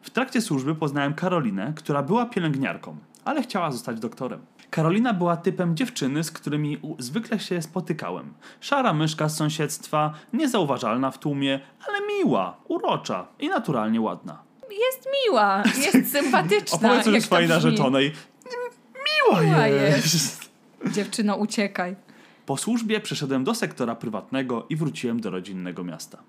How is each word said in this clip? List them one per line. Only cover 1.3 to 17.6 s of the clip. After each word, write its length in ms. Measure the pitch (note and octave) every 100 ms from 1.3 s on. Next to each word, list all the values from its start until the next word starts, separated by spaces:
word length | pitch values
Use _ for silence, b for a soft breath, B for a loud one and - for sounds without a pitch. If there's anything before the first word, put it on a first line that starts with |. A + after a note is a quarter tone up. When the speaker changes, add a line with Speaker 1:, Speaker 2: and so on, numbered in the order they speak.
| F3+ B2 G2 G#2+ D#3
Speaker 1:
która 260 | - C#3+
była 240 | C#3 A3 A#3+
pielęgniarką, 720 | G3 E3 C3+ B2 E2 - D#2 - -
ale 180 | - D4
chciała 280 | A#3+ G3+ E3+
zostać 300 | A#2+ - A2+
doktorem. 400 | A2+ - B2+ G#2 - _ B
Karolina 440 | - D#3 G3 B3
była 220 | F#3+ F3 E3
typem 400 | F3+ F3+ F3 D#3+
dziewczyny, 480 | B3+ - C3+ C#3+
z 60 | D#3+
którymi 460 | - - D3 D3+ D3
u-, 140 | D#3 -
zwykle 400 | B2 F3 A3+ A3
się 220 | - F3
spotykałem. 720 | D#3+ F#3 - D#3+ F2+ F2 C#2+ - B B
Szara 320 | - C#4+ B3
myszka 360 | D#3 D#3 - D#3
z 80 | D#3
sąsiedztwa, 760 | D3+ D3+ D3 - - D3+ D3+ D3+ B
niezauważalna 760 | A#3+ D#4 A#3+ D3+ B2+ A#2 A#2 C3+
w 80 | -
tłumie, 420 | D#3 C#3+ C#3 C3+ B B -
ale 100 | G4+ G#4
miła, 500 | G#4 D#4 A2+ F2+ - -
urocza 580 | E4+ - D#3+ - G2 F2+ _
i 80 | D4
naturalnie 520 | F#4 A3 B2+ A2 A2+
ładna. 420 | G#2+ E2+ - - - _ C5
Speaker 2:
Jest 380 | G4+ B4 C5 C5+ C#5 B4
miła, 360 | B3+ G3+ G3 G#3
Speaker 1:
<laughs> 160 | G#3+ -
Speaker 2:
jest 180 | B3+ -
sympatyczna, 680 | C#4+ C#4+ D4 E3 G#4 - E3
Speaker 1:
Opowiedz 260 | A3 B3
coś 80 | A3
o 20 |
Speaker 2:
jak 60 | G#3+
to 40 | -
Speaker 1:
swojej 220 | F3 E3+
Speaker 2:
brzmi. 60 | E3